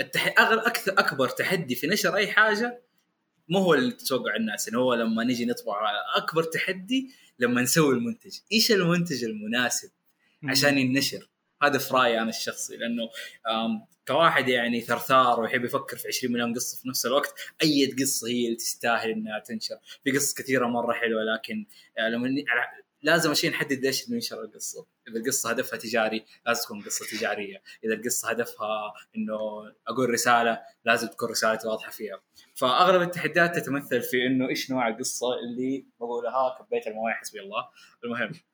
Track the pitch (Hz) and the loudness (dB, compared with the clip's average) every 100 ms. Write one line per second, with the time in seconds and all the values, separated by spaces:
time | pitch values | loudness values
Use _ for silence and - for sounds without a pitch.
0 | 131 151 - - 175 220 226 - 196 190 | -4 -2 2 4 4 4 0 -2 0 0
1 | - 135 127 - 131 180 131 120 147 208 | 2 2 0 0 -2 -2 -2 -2 0 0
2 | 180 185 196 202 220 208 240 - _ _ | 2 2 2 4 4 2 -2 -6 _ _
3 | _ _ _ _ - 190 180 143 123 - | _ _ _ _ -2 2 6 6 4 -2
4 | - 127 110 107 110 101 - 117 127 117 | -2 -2 0 -2 -2 -2 -2 2 2 2
5 | 113 113 120 120 120 120 113 101 110 104 | 2 0 0 0 -2 -4 -6 -2 -2 -2
6 | - 185 196 160 165 - - 190 185 262 | -2 -2 -2 -2 -2 -2 -4 -6 -4 -4
7 | 262 - _ - 120 123 123 165 147 123 | -4 -12 _ -4 0 0 2 4 4 4
8 | 117 113 - - - 220 214 202 170 175 | -2 -8 -14 -16 -2 2 4 4 4 2
9 | 170 127 113 107 107 117 123 - - _ | 0 -2 -4 -6 -4 -2 0 -2 -8 _
10 | _ _ _ _ 143 131 143 139 127 135 | _ _ _ _ -2 2 4 4 4 2
11 | 135 98 - _ _ - 143 131 - 131 | 0 -4 -12 _ _ 0 2 2 2 2
12 | 123 113 113 - 117 - - 110 117 117 | 4 2 0 -4 -6 -6 -8 -8 -6 -4
13 | 113 - - - 113 113 113 107 - _ | -6 -10 -16 -8 -2 0 0 -2 -6 _
14 | - 139 165 147 127 123 117 117 117 117 | 0 4 4 4 2 2 2 0 0 -2
15 | - 131 123 117 113 127 120 135 - 123 | 4 6 6 4 2 0 0 -4 -6 -10
16 | 107 - 127 120 120 120 - - 127 127 | -6 -2 0 0 0 -2 -4 -6 -6 -4
17 | 117 139 - - - - 160 139 127 120 | 0 0 0 -6 -12 0 4 4 2 2
18 | 131 - 113 123 117 117 - - 120 113 | 0 -2 -2 0 0 -2 -4 -2 0 0
19 | 113 110 110 107 - 113 - - - - | 0 -4 -4 -8 -8 -8 -8 -10 -16 -6
20 | 139 135 135 - 127 131 120 120 117 - | 0 0 0 -2 0 2 2 0 0 0
21 | 113 110 110 110 - 110 104 - - - | 0 0 0 -2 -4 -8 -10 -16 -12 -4
22 | 113 117 127 139 139 120 - - - _ | -2 0 0 -2 0 0 -2 -8 -20 _
23 | 151 165 160 147 165 - 151 127 131 - | 2 4 4 2 0 0 -2 0 0 0
24 | - 117 - 110 107 - - - - _ | -2 -4 -4 -8 -12 -10 -12 -12 -16 _
25 | - 113 120 120 113 117 - 110 113 117 | -10 -6 -2 0 0 -2 -4 -6 -2 0
26 | 110 110 - _ 120 117 - 104 104 - | 0 -2 -8 _ -2 -2 -4 -10 -8 -8
27 | - 107 107 104 98 95 - - 110 107 | -6 -4 -4 -4 -8 -12 -20 -8 -4 -2
28 | 117 - 110 113 117 - 107 107 104 - | -2 -4 -2 -2 -4 -6 -4 -4 -6 -12
29 | - 110 107 107 107 107 107 - 117 120 | -12 -6 -4 -4 -6 -8 -14 -14 -6 0
30 | 120 117 123 120 117 113 - _ 113 117 | 0 2 4 4 4 0 -6 _ 0 2
31 | 113 - 117 110 110 110 113 110 - - | 0 -4 -4 0 0 0 -2 -6 -8 -10
32 | 104 95 _ - - - 127 123 180 185 | -10 -12 _ -20 -20 -2 2 6 6 6
33 | 175 - 151 175 170 165 127 139 - 123 | 2 -2 0 4 2 2 -2 -4 -2 -2
34 | 117 123 127 131 127 151 - 131 117 110 | 0 0 2 2 0 -2 -2 0 0 -2
35 | 123 - 120 123 120 120 131 135 - - | -6 -2 -2 -2 -4 -4 -4 -4 -8 -10
36 | 117 120 117 131 131 - - 120 117 107 | -6 -4 -2 0 -2 -4 -4 -4 -4 -4
37 | 113 107 - 107 98 110 - _ - _ | -4 -4 -8 -14 -8 -8 -8 _ -20 _
38 | 120 120 110 156 _ | -8 -6 -6 -8 _